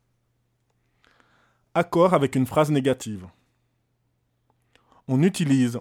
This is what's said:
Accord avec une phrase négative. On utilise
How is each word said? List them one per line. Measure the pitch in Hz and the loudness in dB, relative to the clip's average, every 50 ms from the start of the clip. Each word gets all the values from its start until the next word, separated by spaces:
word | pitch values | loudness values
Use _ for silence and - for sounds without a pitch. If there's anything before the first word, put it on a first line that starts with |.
| _ _ _ _ _ _ _ _ _ _ _ _ _ _ _ _ _ _ _ _ _ _ _ _ _ _ _ _ _ _ _ _ _ _ - | _ _ _ _ _ _ _ _ _ _ _ _ _ _ _ _ _ _ _ _ _ _ _ _ _ _ _ _ _ _ _ _ _ _ -4
Accord | 165 170 - - 170 180 185 180 | -4 -4 0 2 2 4 4 4
avec | 151 139 127 - | 2 0 0 0
une | 131 131 | -2 -2
phrase | - - 156 151 147 | 0 0 0 0 2
négative. | 151 139 131 135 123 - - 113 107 92 92 87 - _ _ _ _ _ _ _ _ _ _ _ _ _ _ _ _ _ _ _ _ _ _ _ _ _ _ _ _ _ _ _ _ _ _ - | 0 0 0 -2 -4 -4 -6 -12 -12 -12 -14 -18 -20 _ _ _ _ _ _ _ _ _ _ _ _ _ _ _ _ _ _ _ _ _ _ _ _ _ _ _ _ _ _ _ _ _ _ -2
On | 131 131 | 0 2
utilise | 160 196 - - 170 139 135 131 123 120 117 117 | 2 2 0 0 0 0 2 2 2 0 -2 -6